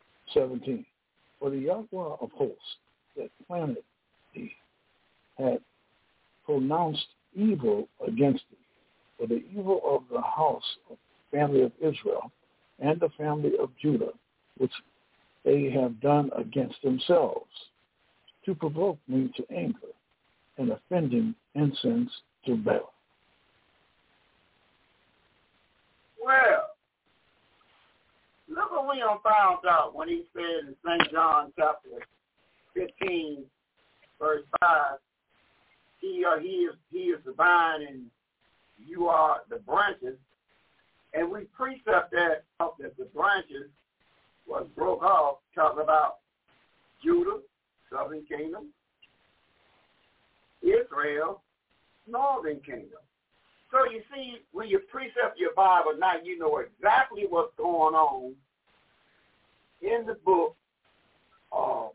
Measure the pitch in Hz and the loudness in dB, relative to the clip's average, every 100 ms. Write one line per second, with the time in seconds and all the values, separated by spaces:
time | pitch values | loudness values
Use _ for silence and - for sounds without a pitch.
0 | _ _ - 151 131 123 135 120 - _ | _ _ -4 -2 0 -4 -6 -8 -10 _
1 | _ _ _ - 139 139 139 208 220 185 | _ _ _ -8 -6 -4 -4 -4 -6 -10
2 | 165 143 120 - 131 - - - _ _ | -10 -10 -10 -4 -4 -4 -16 -20 _ _
3 | _ - 123 _ - 175 156 117 - _ | _ -14 -14 _ -10 -6 -6 -6 -12 _
4 | _ _ _ - - - _ _ _ _ | _ _ _ -16 -16 -18 _ _ _ _
5 | _ _ _ - 131 123 _ _ _ _ | _ _ _ -4 -2 -2 _ _ _ _
6 | _ _ _ _ - 143 131 160 170 151 | _ _ _ _ -2 0 0 0 0 -2
7 | - _ _ 185 214 175 120 104 - - | -8 _ _ 0 0 2 0 0 -2 -8
8 | 113 113 139 131 - _ _ _ _ _ | -6 2 2 2 -4 _ _ _ _ _
9 | _ - 117 117 - 202 190 185 - 139 | _ -8 -4 -4 -4 -6 0 0 2 0
10 | 127 120 120 - 156 120 - - - - | -2 -4 -2 0 0 0 -6 -10 -16 -20
11 | _ _ - 143 147 139 123 - 156 139 | _ _ -6 0 2 4 2 0 -4 -2
12 | - - - _ _ _ _ - 139 165 | -4 -4 -6 _ _ _ _ -4 -2 0
13 | 165 - 151 151 147 403 - - 151 123 | -2 -2 -4 -2 0 0 -2 -2 -2 0
14 | - - _ _ _ - 127 - _ _ | -2 -8 _ _ _ -4 -4 -4 _ _
15 | _ _ _ _ - 143 139 131 127 113 | _ _ _ _ 2 2 2 0 -2 0
16 | 143 147 139 120 113 139 123 - 135 127 | 2 2 2 -4 -6 -4 -4 -4 -2 -2
17 | - 131 113 - - - - _ _ _ | 2 2 2 -4 -10 -20 -20 _ _ _
18 | _ _ _ _ - 175 160 151 196 151 | _ _ _ _ -8 -4 -4 -2 -2 -2
19 | - 131 127 - - 135 - - - - | -4 -2 -2 -4 -8 -6 -4 -6 -10 -20
20 | _ _ _ _ _ - 123 110 - 180 | _ _ _ _ _ -6 -4 -4 -2 -2
21 | 147 120 113 113 _ 143 147 135 127 117 | 0 0 -2 -4 _ 0 0 0 0 0
22 | 123 - _ _ - 120 - 104 - _ | -2 -6 _ _ -4 -2 0 0 -2 _
23 | _ _ _ _ _ _ _ _ _ _ | _ _ _ _ _ _ _ _ _ _
24 | _ _ _ _ _ _ _ _ _ _ | _ _ _ _ _ _ _ _ _ _
25 | _ _ _ _ _ _ _ _ _ _ | _ _ _ _ _ _ _ _ _ _
26 | _ - 494 - - 622 622 - _ _ | _ -6 4 6 8 6 2 -10 _ _
27 | _ _ _ _ _ _ _ _ _ _ | _ _ _ _ _ _ _ _ _ _
28 | _ _ _ _ - 320 415 349 277 269 | _ _ _ _ -12 -6 -4 -2 -2 0
29 | 226 208 220 214 196 180 180 165 156 143 | 0 0 4 6 6 4 2 2 2 -4
30 | 160 170 - - 339 165 139 135 170 170 | -6 -6 -8 -8 -6 -6 -8 -10 -4 0
31 | 147 160 165 151 147 - 151 - - - | 0 2 4 4 0 0 0 0 -8 -18
32 | - _ _ _ _ _ _ - - - | -18 _ _ _ _ _ _ -8 -8 -6
33 | 190 170 156 143 135 _ _ _ _ _ | -6 -4 -6 -10 -14 _ _ _ _ _
34 | _ - 151 151 143 - 170 160 143 143 | _ -4 -2 -2 -2 2 4 4 2 -4
35 | _ _ _ _ _ _ _ _ _ - | _ _ _ _ _ _ _ _ _ -12
36 | 381 254 175 156 349 370 170 - _ 180 | -8 -2 0 0 -2 -2 -2 -4 _ -6
37 | 180 165 - - 175 175 165 156 147 135 | -2 -4 -4 2 4 6 4 0 -8 -14
38 | 120 _ _ _ _ _ _ _ 127 170 | -18 _ _ _ _ _ _ _ -12 -2
39 | 175 160 156 147 - - 101 170 202 - | 2 4 4 2 -4 -12 -2 0 0 -2
40 | 127 131 _ _ _ _ _ _ _ _ | -10 -12 _ _ _ _ _ _ _ _
41 | _ 151 170 208 - - 254 262 220 - | _ -6 -4 -6 -12 -8 -8 -6 0 2
42 | - - 170 156 - - 165 - 135 - | 2 0 2 0 -4 -4 -4 -6 -14 -14
43 | 127 151 190 196 - 139 143 _ _ _ | -12 0 2 2 -2 -14 -16 _ _ _
44 | _ _ _ _ - 143 123 - 180 - | _ _ _ _ -10 -8 -8 -4 -2 2
45 | 175 190 143 139 _ 175 156 147 156 156 | 4 4 4 -2 _ 0 0 2 2 4
46 | 151 - _ _ _ _ _ _ _ _ | 2 -2 _ _ _ _ _ _ _ _
47 | 311 349 349 427 - _ _ _ - - | 2 2 2 -4 -10 _ _ _ -12 -8
48 | 139 156 151 147 156 170 302 _ _ _ | -8 -10 -10 -8 -8 -10 -14 _ _ _
49 | _ _ _ _ _ _ _ _ _ _ | _ _ _ _ _ _ _ _ _ _
50 | _ _ _ _ _ - 359 453 494 - | _ _ _ _ _ -2 2 4 2 -4
51 | - - 156 - _ _ _ _ _ _ | -2 -2 -4 -6 _ _ _ _ _ _
52 | - 247 277 254 160 139 - 120 - - | -10 -2 0 0 -4 -8 -10 -16 -16 -20
53 | _ _ _ _ _ _ _ 262 254 226 | _ _ _ _ _ _ _ 0 0 -2
54 | 214 277 262 233 _ - 220 196 - 262 | -14 -14 -14 -16 _ -10 -2 -2 -2 -12
55 | 254 240 220 - 175 180 190 180 151 151 | -8 -2 -2 -2 -2 4 6 6 4 0
56 | 185 170 170 175 156 139 - - 202 233 | 0 0 -4 -4 -2 -2 -4 -2 2 4
57 | 262 208 196 170 160 - 156 175 156 160 | 2 -2 -2 0 -2 -2 -2 2 4 4
58 | 156 392 127 135 _ _ _ _ _ _ | 4 2 -10 -14 _ _ _ _ _ _
59 | _ _ _ _ _ _ _ _ 185 233 | _ _ _ _ _ _ _ _ -2 -2
60 | 220 - - 180 165 - _ _ _ _ | -2 -2 4 4 4 -4 _ _ _ _
61 | _ _ _ _ - - - - - | _ _ _ _ -6 -2 -2 -2 -6